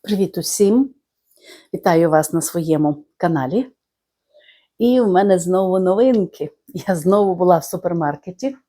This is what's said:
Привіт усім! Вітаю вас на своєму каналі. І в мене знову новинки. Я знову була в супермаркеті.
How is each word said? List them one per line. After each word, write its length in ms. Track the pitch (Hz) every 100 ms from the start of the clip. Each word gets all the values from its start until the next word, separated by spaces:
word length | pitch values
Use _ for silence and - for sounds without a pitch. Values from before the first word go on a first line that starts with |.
| -
Привіт 300 | 202 185 -
усім! 560 | 165 - 202 233 269 _ _ _ _ _ - - _
Вітаю 360 | - 190 165 170
вас 220 | 156 151
на 80 | 170
своєму 640 | 160 175 160 151 151 147 _ _
каналі. 500 | 175 160 131 202 262 _ _ _ _ _ _ _ _ _ _ _
І 220 | 233 254
в 80 | 220
мене 300 | 180 202 185
знову 400 | 170 185 190 190
новинки. 720 | 185 196 262 226 180 - 147 _ -
Я 280 | 165 - 175
знову 380 | 170 202 202
була 240 | 180 180 170
в 60 |
супермаркеті. 920 | - 185 175 170 151 147 - 180 269 269